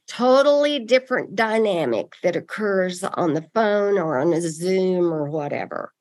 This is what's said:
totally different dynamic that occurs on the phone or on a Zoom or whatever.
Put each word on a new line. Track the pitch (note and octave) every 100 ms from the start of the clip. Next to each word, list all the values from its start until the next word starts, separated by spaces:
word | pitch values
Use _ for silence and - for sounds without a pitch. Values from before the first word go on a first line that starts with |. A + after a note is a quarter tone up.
| -
totally | - B3 C4 C#4+ C#4+ D4 C#4+
different | A3 B3+ B3+ A#3+ - G3
dynamic | A3 A3 G#3+ E3+ C3+ A2 - -
that | F3+ E3+
occurs | - - G#3+ F#3+ F3+ F3+
on | F#3 - E3+
the | D3+ D#3+
phone | C#4 G#3+ G#3 G3+ G3
or | D#3+ C3
on | D#3+
a | D#3+
Zoom | E3+ D#3 F3+ F#3+ F#3 F3+ F3
or | D#3 C#3+
whatever. | D#3 C#3+ - - - - _